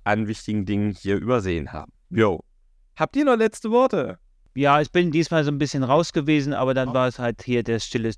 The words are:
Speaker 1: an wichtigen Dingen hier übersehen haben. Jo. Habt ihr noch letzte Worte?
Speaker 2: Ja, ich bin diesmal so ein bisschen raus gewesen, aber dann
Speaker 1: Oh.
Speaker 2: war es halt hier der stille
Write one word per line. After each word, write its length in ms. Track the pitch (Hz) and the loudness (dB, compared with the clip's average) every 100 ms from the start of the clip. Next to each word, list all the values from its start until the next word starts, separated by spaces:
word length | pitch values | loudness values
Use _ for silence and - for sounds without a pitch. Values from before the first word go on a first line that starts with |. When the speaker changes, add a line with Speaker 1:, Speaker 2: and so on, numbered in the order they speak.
Speaker 1:
an 240 | 101 107 107 | -2 0 -2
wichtigen 380 | 110 - 107 98 | -6 -4 -4 -2
Dingen 260 | 101 104 | 0 -2
hier 260 | 92 95 98 | -2 -2 -2
übersehen 560 | 104 123 95 85 67 | 0 0 0 -4 -4
haben. 180 | 76 - _ _ | -12 -16 _ _
Jo. 300 | 90 107 85 - _ _ _ _ - | 2 2 2 -6 _ _ _ _ -6
Habt 200 | 156 269 | -2 0
ihr 100 | 294 | 2
noch 100 | 233 | 2
letzte 360 | 220 - 220 | 2 -2 0
Worte? 480 | 240 262 185 131 - _ _ _ | 2 2 0 -4 -8 _ _ _
Speaker 2:
Ja, 280 | - 139 147 | 0 2 4
ich 100 | 151 | 2
bin 200 | 180 175 | 0 2
diesmal 340 | 156 156 165 143 | 0 0 0 0
so 60 | |
ein 60 | 143 | 0
bisschen 240 | 147 143 | -2 -2
raus 280 | 127 151 170 | 2 2 2
gewesen, 420 | 170 147 151 139 | -2 0 0 0
aber 200 | 113 131 | 0 0
dann 160 | 131 127 | 0 0
Speaker 1:
Oh. 40 | |
Speaker 2:
war 140 | 127 127 | 0 0
es 120 | 123 | -2
halt 220 | 120 110 | -6 -6
hier 200 | - 120 | -2 -2
der 160 | 110 113 | 0 -4
stille 320 | - 123 113 | -2 -4 -4